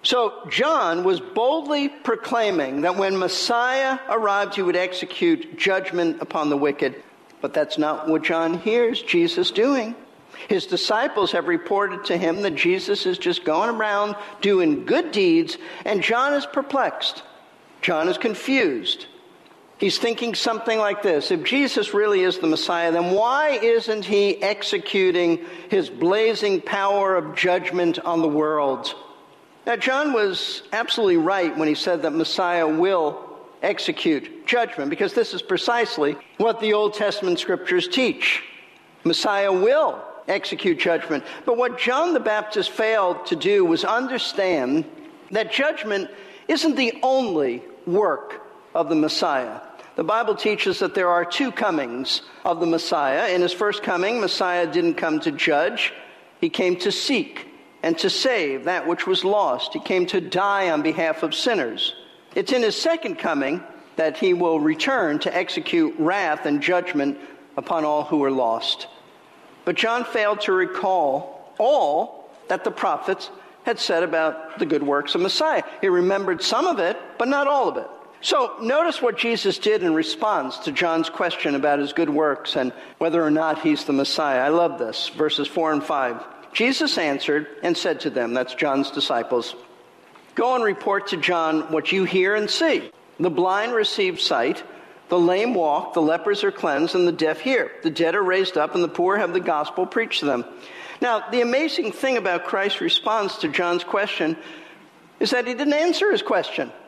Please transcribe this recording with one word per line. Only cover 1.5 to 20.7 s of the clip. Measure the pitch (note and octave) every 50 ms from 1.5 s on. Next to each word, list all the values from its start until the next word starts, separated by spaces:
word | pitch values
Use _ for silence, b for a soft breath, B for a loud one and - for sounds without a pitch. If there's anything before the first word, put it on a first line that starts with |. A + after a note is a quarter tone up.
| D4 E4 D4 C#4+ D4+ C#4+ C#4+ C#4+
proclaiming | C#4+ - - B3 A3+ A3 - - B3 A#3 A3 G#3 F#3+ E3 C#3+ C3 C3+ C#3+
that | D3 F3 F3+
when | F#3+ G3 G3 F#3+ F#3+
Messiah | F#3 F3+ - - - - A#3 A#3 A#3+ B3+ B3+ C4 C4+ C4 C4 C4 - -
arrived, | G3+ A3+ A3 G3+ G3 G3+ G3+ G3 G3
he | G3+
would | F#3+ F3 E3+
execute | F3+ F#3 F3+ F3+ - - - - - F#3 E3+ D#3+ C#3 - - D#3 -
judgment | - G3 F#3+ F#3+ F#3+ F#3+ E3+ F3 E3+ E3 D#3 -
upon | D3 - - D#3+ D3+ D3
the | D3
wicked. | C#3 C#3+ D3 C#3 - D3 C3+ B2+ - - - - - - - - -
But | - C3+ -
that's | D#3+ D3+ C#3+ - -
not | D3+ D3+ D3+ B2 - D#3+
what | D#3+ D#3
John | D#3+ - E3 E3 E3 E3 E3+ F3
hears | - A3 A3 A#3+ A#3+ A3+ B3 -
Jesus | - - - F3 E3+ D#3+ - F3+ F#3 -
doing. | - - A3 C4+ C#4+ C4 A3 A3 A#3+ - - - - - B B B B B B
His | G#3 F3+ -
disciples | - F3+ E3+ - - G#3+ A3 B3+ D4 - G#3 F#3+ -
have | - - D3 E3
reported | F3 D#3+ - - G3+ G3 G3+ F#3+ F3+ F3 -
to | - F3+
him | F3 F#3 E3 E3 G3
that | G3+ G3 D#3
Jesus | C#3 - E3+ F3+ F#3 F3 G3+ G3+ G3+ -
is | F#3 F3+ F3
just | - F3 E3+ E3+ -
going | D#3 D#3 E3 G#3 A#3
around | A#3 A3 A3 G#3+ G3+ G3+ G#3 G#3 G3+ G3+ B B B B
doing | - G3+ G3+ F#3 F3 D#3 D3 C#3+ -
good | - F3+ D#4 F4 D#4+
deeds, | - G#3 F#3+ F3 E3 E3 E3 E3 - B B B B B B
and | - G#3+ F#3+
John | D#3+ - A3+ A#3+ C4 C#4+
is | D4 C#4+ -
perplexed. | - - C#4 C4+ C#4 - C#4 A#3+ - - - - - - - - - - - - - - - - - - -
John | - - F3 D#3 D#3+ F3+
is | F3
confused. | - - A#3 G#3 - - - C4+ C4+ A#3 E3 C3 A2 F2+ - - - - - - - - - - - - - - - - - -
He's | - G#3 F#3+ E3+ -
thinking | - A#3 A#3 - A#3 A#3 G#3
something | - - A#3+ A3+ G#3+ - A#3